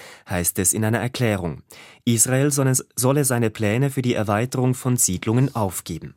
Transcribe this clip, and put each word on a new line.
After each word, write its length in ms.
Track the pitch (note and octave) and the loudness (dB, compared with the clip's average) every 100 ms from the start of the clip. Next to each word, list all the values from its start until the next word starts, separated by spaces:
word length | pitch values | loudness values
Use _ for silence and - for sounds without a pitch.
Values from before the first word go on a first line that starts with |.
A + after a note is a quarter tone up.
| - - - | -14 -20 -6
heißt 300 | F2+ F2 - | -2 -2 0
es 160 | F#2 | 0
in 100 | G#2+ | 0
einer 140 | A2 A2+ | 0 0
Erklärung. 640 | A#2+ - A#2+ G2 E2+ C#2+ - - - - - | -2 -2 0 0 -4 -8 -16 -20 -20 -6 0
Israel 460 | A#2 B2+ C3 D3 | 2 2 2 2
solle, 220 | C#3 C3 C3 - - | 2 2 0 -2 0
solle 280 | B2+ C#3+ | 2 2
seine 280 | C3 A#2+ A2+ | 2 0 0
Pläne 400 | - G#2 A#2 C#3 | 0 0 2 0
für 100 | C3+ | 0
die 140 | A#2+ A2+ | -2 0
Erweiterung 580 | G#2 G#2 B2+ C3 B2+ | 0 0 0 0 0
von 240 | B2 C3 B2 | 0 0 0
Siedlungen 580 | - F#2 A2+ A#2 C3+ A#2 | 0 0 0 2 2 0
aufgeben. 600 | G2 - - D#2+ - | -4 -4 -8 -10 -12